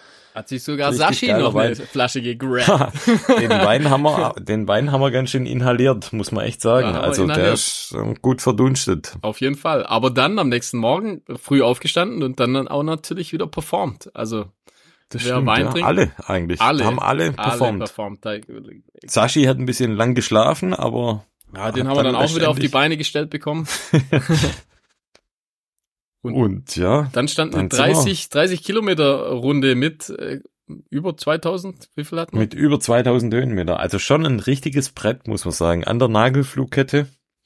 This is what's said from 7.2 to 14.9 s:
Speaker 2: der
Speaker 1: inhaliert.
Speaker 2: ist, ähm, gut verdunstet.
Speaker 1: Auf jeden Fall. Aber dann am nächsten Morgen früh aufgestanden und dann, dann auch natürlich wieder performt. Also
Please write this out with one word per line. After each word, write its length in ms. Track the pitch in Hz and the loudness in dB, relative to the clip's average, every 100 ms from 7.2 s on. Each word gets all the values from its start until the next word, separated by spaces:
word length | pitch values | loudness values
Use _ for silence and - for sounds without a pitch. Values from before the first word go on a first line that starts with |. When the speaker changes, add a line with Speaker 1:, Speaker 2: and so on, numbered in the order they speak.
| 90 | 2
Speaker 2:
der 80 | - | 2
Speaker 1:
inhaliert. 180 | 92 113 | 2 2
Speaker 2:
ist, 380 | - - - | -2 -6 -8
ähm, 200 | - 107 113 | -6 -6 -2
gut 180 | 123 131 | 0 2
verdunstet. 800 | - 110 131 131 - 85 - 90 | 0 2 2 2 0 -2 -4 -8
Speaker 1:
Auf 220 | 107 107 | -8 -4
jeden 140 | 131 143 | -4 -2
Fall. 280 | 170 147 | -2 -2
Aber 260 | - 113 127 | 0 0 0
dann 280 | 123 139 208 | 2 0 2
am 100 | 147 | 0
nächsten 300 | 120 123 120 | 0 -4 -2
Morgen 420 | 113 160 214 185 - - | 0 0 -2 -10 -12 -14
früh 240 | - 139 | 0 4
aufgestanden 640 | 120 123 156 - 185 226 | 4 2 -2 -2 -2 -2
und 180 | 135 131 | -4 0
dann, 140 | 123 | 0
dann 120 | 135 131 | 0 -2
auch 160 | 143 | -2
natürlich 520 | 151 160 - 170 165 | -2 -4 -6 -8 -6
wieder 120 | 160 170 | -6 -6
performt. 640 | - 156 196 180 101 - - | -8 -6 -4 -4 -6 -16 -10
Also 300 | 110 110 98 _ _ _ _ | -6 -6 -8 _ _ _ _